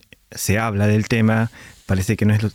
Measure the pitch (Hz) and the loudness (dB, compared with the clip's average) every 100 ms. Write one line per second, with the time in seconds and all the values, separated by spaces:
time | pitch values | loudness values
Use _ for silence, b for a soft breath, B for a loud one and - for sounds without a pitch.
0 | _ - _ - - 101 113 101 104 107 | _ -20 _ -10 -2 -2 -2 0 2 2
1 | 104 117 110 113 113 B B B - 92 | 0 0 2 2 -2 B B B -4 -4
2 | 92 110 104 107 104 | -2 0 2 2 0